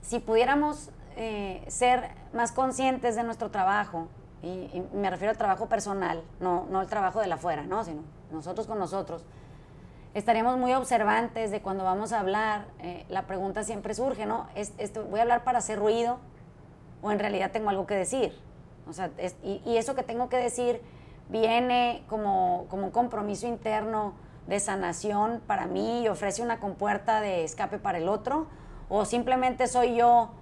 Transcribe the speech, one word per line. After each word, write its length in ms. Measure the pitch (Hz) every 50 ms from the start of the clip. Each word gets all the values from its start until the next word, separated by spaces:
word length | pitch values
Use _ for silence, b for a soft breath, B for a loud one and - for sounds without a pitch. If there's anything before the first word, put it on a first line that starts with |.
| -
si 180 | - 233 240
pudiéramos, 680 | - - 220 226 240 247 277 294 294 302 294 302 - - - - - - -
eh, 480 | - 220 226 214 208 202 196 180 - -
ser 440 | - - - 254 247 254 247 247 - - - - - -
más 200 | 233 240 233 -
conscientes 640 | - 262 262 254 262 262 262 262 254 262 240 226
de 80 | 214 240
nuestro 260 | 233 226 208 226 208
trabajo, 560 | - 208 190 185 196 208 208 202 - 170 165 165 - - - - - -
y, 60 | - 170
y 400 | 185 185 185 - - 180 185 190 -
me 160 | 202 202 190
refiero 220 | 185 175 196 208 220
al 40 |
trabajo 300 | - - 202 190 190 226
personal, 560 | 226 - 220 - 202 196 196 185 165 160 165 165 - - -
no, 300 | 185 185 180 180 185 -
no 80 | 185 190
al 80 | 190
trabajo 340 | 185 - 208 196 185 175 -
de 60 | 214
la 80 | 185 170
afuera, 300 | 160 - 175 160 147 143
¿no? 180 | 180 185 208 226
Sino 200 | 170 160 151 160 - - - - -
nosotros 380 | 156 160 151 175 180 185 220 208
con 100 | 226 214
nosotros, 460 | 190 160 180 196 185 - 170 165 - B B B B B B B B B B B B B B B B B B
estaríamos 440 | - 202 240 233 220 226 240 254 254
muy 160 | 254 247 254
observantes 760 | 269 254 - 247 226 220 202 214 220 233 233 - 233 226 214
de 100 | 196 208
cuando 220 | - 196 190 196 190
vamos 300 | 185 185 196 214 233 233
a 80 | 220
hablar, 460 | 202 185 196 208 220 220 214 208 202 - - -
eh, 260 | - 175 180 175 - -
la 180 | 185 190 190
pregunta 380 | - 190 190 190 190 190 214 208
siempre 300 | - 220 202 202 202 214
surge, 320 | 202 240 269 262 196 214
¿no? 200 | 208 220 233 269 - -
Es, 200 | - 208 202 - -
esto, 240 | 208 202 - 220 214
¿voy 160 | - 190 208
a 40 | 233
hablar 200 | 240 240 233 -
para 160 | - 247 247
hacer 220 | 208 - 220 208
ruido 380 | 208 214 220 233 233 233 247 247 - - - - - - - - - - - - - - - - -
o 80 | 202
en 80 | 208 202
realidad 320 | 202 208 208 190 190 190
tengo 180 | - 226 220 208
algo 200 | 202 190 190 180
que 80 | 208
decir? 360 | 196 185 - - 269 240 160 - - - - - - - - - - - -
O 40 | 165
sea, 180 | - 190 165 - -
es, 160 | 175 185 - - -
y, 180 | - 196 196 -
y 100 | 226 233
eso 200 | 226 220 240 277
que 80 | 269 247
tengo 240 | - 233 233 247 240
que 80 | -
decir 460 | 254 247 233 226 - 247 240 240 233 B B B B B B B B B -
viene 760 | - 220 226 220 226 240 247 254 247 247 247 240 240 - - -
como, 580 | 220 214 214 202 196 190 185 180 180 180 180 -
como 140 | - 190 196
un 80 | 185 -
compromiso 560 | 233 240 240 240 214 208 208 202 180 - 240
interno 640 | 233 226 - 220 214 214 214 220 220 214 214 202 - B B B B B B
de 140 | - 190 202
sanación 800 | 202 - 196 196 190 175 170 - - 214 208 202 208 220 233 233 -
para 200 | - 208 190 180
mí 380 | 180 185 190 202 226 233 240 240
y 40 | 220
ofrece 320 | 196 - 214 202 196 196
una 180 | 233 240 226 233
compuerta 640 | - 202 185 - 202 208 208 202 - - 220 214
de 240 | 214 202 190 175 165
escape 340 | 156 - - 208 185 208 202
para 200 | - 202 185 175
el 100 | 160 180
otro, 380 | 202 214 208 247 269 302 320 B B B B B B B B B
o 160 | 185 208 208
simplemente 640 | 202 - 240 240 247 262 254 254 254 247 254 254
soy 280 | 254 254 247 247 247 240
yo 360 | 233 240 240 240 240 233 214 - -